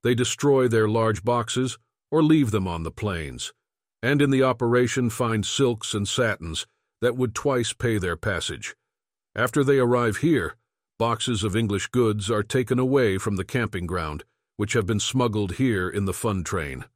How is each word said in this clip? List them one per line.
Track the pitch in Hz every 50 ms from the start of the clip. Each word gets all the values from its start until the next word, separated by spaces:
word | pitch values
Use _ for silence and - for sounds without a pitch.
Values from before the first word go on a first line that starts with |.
They | - 120 123
destroy | 117 123 113 - - - 147 139 131 127 123
their | 113 113 110 107
large | 107 113 110 110 107 87 90
boxes | 120 120 120 113 113 - 127 131 127 - - _ _ _ _ _ _
or | - 160
leave | 160 151 160 156 139 113
them | 101 104 92
on | 92 85 82 80
the | 80
plains, | - - - 107 92 85 78 69 64 62 - - _ _ _ _ _ _ _ _ _ _
and | - 123 143 143
in | 143 139
the | 135 131
operation | 131 131 123 117 123 117 120 123 127 117 - 135 123 117
find | 113 - 127 113 113 107 101
silks | - - - 139 123 120 110 - -
and | - 107 104 -
satins | - - 127 110 101 - - 82 78 - - _ _ _ _ _ _ _
that | - 123 120
would | 127 127 117 -
twice | - - 143 135 123 117 - -
pay | _ - 120 113 104
their | 87 87 85
passage. | 82 - 113 95 85 - - 76 - - - - _ _ _ _ _ _ _ _ _ _ _ _
After | - 117 120 - 151 139
they | 131 143 135
arrive | 127 120 123 123 120 117 104 -
here, | - 165 160 123 85 73 - _ _ _ _ _ _ _ _ _
boxes | 113 117 117 110 - - 120 104
of | 104 107 90
English | 110 117 104 101 95 - -
goods | - 123 123 110 104 107 98 104
are | 117 107
taken | 104 - - 131 127 - 127 123
away | 127 131 135 139 127 107 95 95
from | - 113 101
the | 92 92
camping | - - 127 117 101 - 95 87
ground, | 85 92 90 82 78 76 73 - _ _ _ _ _ _
which | - 104 104 -
have | 120 104
been | 90 113 104
smuggled | - - - 131 123 117 104 110 104 92 -
here | - 135 127 113 95 90 90
in | - 101 101
the | 95
fun | 90 - - 113 101 95 82
train. | - - 92 78 71 65 64 - - _